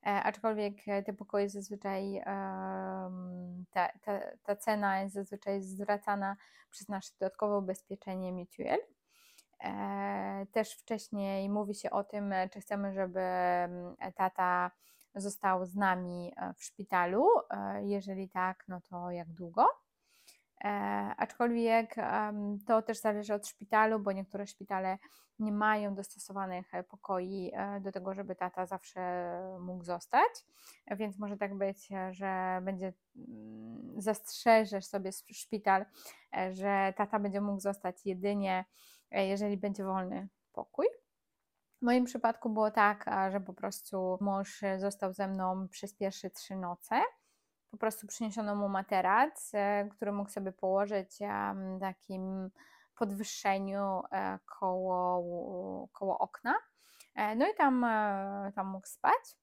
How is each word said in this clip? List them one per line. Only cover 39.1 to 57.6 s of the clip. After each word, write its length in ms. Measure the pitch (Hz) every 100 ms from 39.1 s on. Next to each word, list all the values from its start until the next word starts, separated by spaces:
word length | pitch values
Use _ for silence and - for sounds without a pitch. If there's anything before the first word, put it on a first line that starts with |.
e, 160 | 196 196
jeżeli 300 | 196 208 202
będzie 280 | 202 196
wolny 440 | 190 190 185 185 196 _ _
pokój. 340 | - - - 392 480 _ _ _ _ _ _ _ _
W 40 |
moim 220 | 240 247
przypadku 460 | 247 247 233 226 240
było 200 | 214 214
tak, 380 | 214 208 208 -
a, 220 | 202 190
że 100 | 196
po 120 | 190
prostu 640 | 190 196 196 - 190 185 185
mąż, 420 | 202 196 196 -
e, 160 | 202 190
został 320 | 196 202 190
ze 160 | 190 196
mną 400 | 190 185 185 185
przez 260 | - 196
pierwsze 360 | - 196 190 190
trzy 260 | - - 190
noce. 440 | 180 175 - 233 440 - _ _ _ _ _
Po 80 | 220
prostu 280 | 220 214 202
przyniesiono 480 | - 220 208 208
mu 140 | 208 202
materac, 840 | 196 196 196 185 208 285 - -
e, 340 | 208 202 202 208
który 220 | 208 208
mógł 180 | 202 202
sobie 220 | 202 190
położyć, 680 | 185 190 190 202 208 190 -
em, 580 | 202 202 202 196 190 190
takim 680 | 190 190 _ 190 190 190 185 - - - _
podwyższeniu, 1080 | - 214 202 214 - 208 196 196 196 196 190 -
e, 260 | 190 190 190
koło, 1400 | - - 190 185 185 180 180 180 175 175 - 185 190 190 196
koło 260 | - 196 -
okna. 360 | 196 - 233 349 - _ _ - -
E, 220 | - 208 220
no 100 | 320
i 80 |
tam, 300 | 427